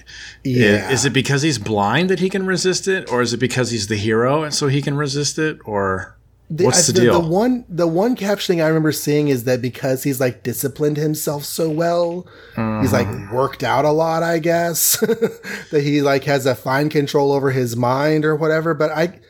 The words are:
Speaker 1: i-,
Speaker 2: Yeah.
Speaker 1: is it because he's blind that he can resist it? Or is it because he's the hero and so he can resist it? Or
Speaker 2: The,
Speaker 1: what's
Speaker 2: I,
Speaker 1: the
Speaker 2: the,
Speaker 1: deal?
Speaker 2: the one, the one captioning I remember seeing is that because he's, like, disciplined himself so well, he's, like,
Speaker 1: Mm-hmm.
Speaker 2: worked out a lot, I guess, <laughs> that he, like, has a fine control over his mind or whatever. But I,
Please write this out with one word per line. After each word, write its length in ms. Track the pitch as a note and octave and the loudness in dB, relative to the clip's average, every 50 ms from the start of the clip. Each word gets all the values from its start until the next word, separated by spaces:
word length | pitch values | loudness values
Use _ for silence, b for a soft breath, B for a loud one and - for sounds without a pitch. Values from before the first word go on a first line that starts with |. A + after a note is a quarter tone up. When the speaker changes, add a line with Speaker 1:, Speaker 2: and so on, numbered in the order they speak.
| B B B B B B B B - | B B B B B B B B -6
Speaker 1:
i-, 40 | C3+ | -2
Speaker 2:
Yeah. 420 | B2 B2 A#2 G#2 G2+ G2+ - - | 2 4 4 4 4 2 2 0
Speaker 1:
is 140 | C3+ A#2+ A#2+ | 0 0 0
it 80 | C#3+ A2 | 0 0
because 280 | C3+ B2 - C#3+ C#3 | 0 0 0 0 0
he's 160 | C#3 E3 C#3 A2 | 0 0 -2 -2
blind 520 | G2+ G#2+ G#2+ G2+ G2+ G2+ A#2 D3 F3+ F#3 | -2 -2 0 0 2 2 2 2 0 0
that 80 | F#3+ E3 | 0 0
he 100 | F3+ F#3+ | -2 -2
can 160 | F#3+ G3 F#3+ | -2 -2 -2
resist 420 | F#3+ F#3 E3+ - F#3 F3 F3+ - G3 | -2 -2 0 0 0 -2 0 -2 -2
it? 240 | F#3+ F#3 - - | -2 -4 -4 -2
Or 100 | B2+ A#2+ | -2 0
is 120 | B2 A2+ A#2+ | 0 0 0
it 40 | A2 | 0
because 340 | B2+ B2+ - B2+ B2 G#2+ | -2 0 0 -2 -2 -2
he's 160 | A#2+ A2+ G#2+ G2+ | -2 -4 -4 -4
the 80 | A2+ | -4
hero 480 | G#2 G2+ A2+ A2 A2+ A#2+ B2+ C#3+ D#3 D#3 | -2 0 0 2 2 2 2 2 0 -2
and 100 | D3+ C#3+ | -4 -4
so 140 | - D3 C#3 | -2 0 0
he 140 | C3+ C#3+ C#3 | 0 0 0
can 120 | D3+ C#3+ | -2 -2
resist 440 | C#3+ D3+ C#3 C3 D3 D3 C#3 - - | -2 -2 -2 -4 -4 -4 -4 -2 -2
it? 180 | D#3 D#3 D3 - - | -2 -4 -4 -6 -8
Or 500 | A2+ G#2+ G2+ G2 F#2+ F#2+ F#2 - - - - _ _ _ _ _ - | -6 -4 -2 0 0 -2 -4 -6 -10 -16 -20 _ _ _ _ _ -8
Speaker 2:
The, 160 | D#3+ D3+ F3+ | -2 0 2
Speaker 1:
what's 220 | B2 - F3+ D#3+ - | 2 4 4 2 2
Speaker 2:
I, 40 | A#2 | 4
Speaker 1:
the 60 | B2 | 4
Speaker 2:
the, 60 | A#2+ | 6
Speaker 1:
deal? 160 | A3+ F3+ F3 | 6 6 4
Speaker 2:
the 60 | E3+ D#3+ | 2 2
one, 380 | E3+ F#3+ A3+ B3+ B3+ A#3+ - - | 2 2 2 2 0 -2 -4 -6
the 200 | E3+ D#3+ E3+ E3 | -4 -2 0 0
one 280 | D#3+ F3 G3+ B3 C4 | 2 2 0 0 0
captioning 480 | - G3 G3+ G3+ G3+ - - F#3 E3 D#3 | -2 -2 -2 -2 -2 0 0 0 2 2
I 40 | D#3 | 2
remember 240 | D#3+ D#3+ D#3 D#3 | 2 2 2 2
seeing 380 | C#3+ D3 - D3+ D3 D3 D3+ D3 | 0 0 0 0 2 2 2 2
is 160 | C#3 B2 A2+ | 0 0 0
that 160 | C3 B2+ B2 A#2 | 0 0 0 -2
because 400 | B2+ - - - C3+ C3 C3 - | -4 -6 -4 -2 -2 -2 0 0
he's, 160 | D3 C3+ B2 | -2 -2 0
like, 240 | C3+ B2 B2 - - | 0 -2 -2 -2 -6
disciplined 540 | B2 A2+ - - C3+ B2+ - D3+ D3 D3+ D3 | -6 -4 -4 -4 -6 -4 -2 0 0 0 0
himself 460 | D3+ D3+ D#3 D3+ - D#3+ D3 D3 C#3+ | -2 -2 -2 -2 -4 -4 -4 -6 -6
so 240 | - - - E3 D#3+ | -8 -4 -2 -2 -2
well, 580 | D3+ D#3 E3+ E3+ E3+ F3 F3 E3+ E3+ F3+ F3 B B B B B B - A2+ A2 A2 G#2+ | 0 0 0 0 2 0 0 0 -2 -6 -10 B B B B B B -6 -4 -2 -2 0
he's, 120 | B2+ B2+ - | 0 2 2
like, 140 | B2 G2 G2 | 2 0 0
Speaker 1:
Mm-hmm. 260 | A2+ - G2+ G2 A#2 | -4 -8 -8 -4 -2
Speaker 2:
worked 300 | B2+ C3+ C3+ - - B2+ | 0 0 0 -2 -4 -2
out 200 | A#2 A2+ C3 C#3+ | 0 2 2 2
a 80 | D3+ | 2
lot, 300 | D3+ D#3 D#3+ E3 D#3+ E3 | 2 2 2 0 0 0
I 160 | E3+ E3+ E3+ E3 | 0 0 0 0
guess, 600 | D3+ E3+ E3 E3+ E3+ E3+ E3 E3 - - - - | 0 0 0 0 0 0 -2 0 0 0 0 2
<laughs> 720 | A3+ G#3 A3+ A3+ A3+ - - - - - - - - - | 0 0 0 0 -2 -4 -4 -8 -12 -12 -12 -12 -8 -2
that 100 | D#3+ D3+ C#3+ | -2 0 2
he, 200 | D3 C#3+ D3 C#3 | 2 2 2 2
like, 220 | C#3 C#3 C#3 - | 2 2 0 2
has 200 | D#3 C#3 C#3 A#2+ | 0 0 0 2
a 80 | C3+ B2 | 0 -2
fine 360 | - - - - - D3+ D3+ | 0 -2 -2 0 0 0 0
control 420 | - D3+ C#3 C#3 - D3 C#3 C#3 | 0 0 0 0 2 2 2 2
over 180 | C#3 C#3 C3+ C#3 | 2 2 0 0
his 260 | B2+ C3 B2+ A#2+ A#2 | 0 0 0 -2 0
mind 500 | A#2 B2 A#2+ B2+ C3+ C#3+ D#3 D#3 D#3 D3 | 0 0 2 2 2 2 2 2 2 2
or 100 | D#3 D#3 | 0 0
whatever. 400 | D3 D#3+ D#3 D#3+ D#3+ D#3+ E3 D#3+ | 0 0 0 0 0 0 0 0
But 160 | C#3+ D#3 D3+ | 0 0 0
I, 220 | D#3 D3+ E3+ F3 - - b | 0 0 -2 -2 -4 -8 b